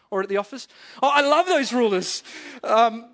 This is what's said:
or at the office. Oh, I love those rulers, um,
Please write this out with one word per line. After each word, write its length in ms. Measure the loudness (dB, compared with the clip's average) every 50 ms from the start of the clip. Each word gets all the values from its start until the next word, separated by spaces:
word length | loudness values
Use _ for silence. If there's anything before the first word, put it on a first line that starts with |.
| _ _
or 120 | -6 -6 -4
at 60 | -2
the 80 | -4
office. 320 | -4 -4 -4 -10 -16 -18 -18 _ -20 -20 -20 -6 -2 0
Oh, 80 | 2 4
I 100 | 4 4
love 240 | 4 4 2 2
those 260 | 2 2 0 0 0 0
rulers, 500 | 0 0 2 0 0 -2 -4 -8 -10 -12 -14 -18 -18 -18 -18 -18 -12 -4
um, 460 | 0 2 4 4 2 0 -4 -14 -20